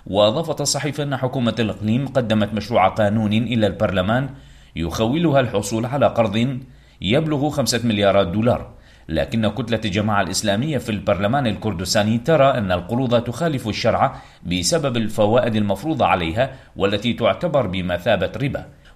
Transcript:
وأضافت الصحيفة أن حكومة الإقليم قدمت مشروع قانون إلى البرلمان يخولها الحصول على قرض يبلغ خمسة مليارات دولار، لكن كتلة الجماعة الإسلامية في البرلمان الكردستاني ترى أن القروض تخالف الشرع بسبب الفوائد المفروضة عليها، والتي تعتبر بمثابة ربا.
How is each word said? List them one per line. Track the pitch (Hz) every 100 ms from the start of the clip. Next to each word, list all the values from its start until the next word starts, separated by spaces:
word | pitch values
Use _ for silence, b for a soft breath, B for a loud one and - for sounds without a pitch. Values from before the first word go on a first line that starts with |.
| -
وأضافت | 95 104 165 160 143
الصحيفة | 143 143 147 143
أن | 143 131
حكومة | 131 135 120 113
الإقليم | 110 92 107 120 135
قدمت | 139 113 107 101
مشروع | 107 104 110 95
قانون | 113 104 110 104
إلى | 107 120 117 104
البرلمان | 87 90 92 92 123 139 - B B B 78
يخولها | 82 - 110 156 170 135
الحصول | 120 101 104 113 117
على | 139 110
قرض | - 110 107 123 131 - B B B
يبلغ | 85 131 156 147 151
خمسة | 147 117 117
مليارات | 117 101 98 98 90
دولار، | 101 117 101 - - b b b
لكن | 78 - 113 107
كتلة | - 113 110 110
الجماعة | 90 107 101
الإسلامية | 90 95 107 101 151 131
في | -
البرلمان | 104 - 87 104 143 123
الكردستاني | 90 110 90 92 110 104 117
ترى | 165 156 135 127
أن | 98
القروض | 90 87 117 127 120
تخالف | - 113 170 131 107
الشرع | 95 113 92 127 B B B -
بسبب | 90 87 170 143 120
الفوائد | 107 - 104 120 120 110
المفروضة | 104 98 156 147 92
عليها، | 95 82 101 135 B B -
والتي | 98 104 120
تعتبر | 110 110 92 175 143 110
بمثابة | 95 90 87 117 98 90 92
ربا. | 135 - - B B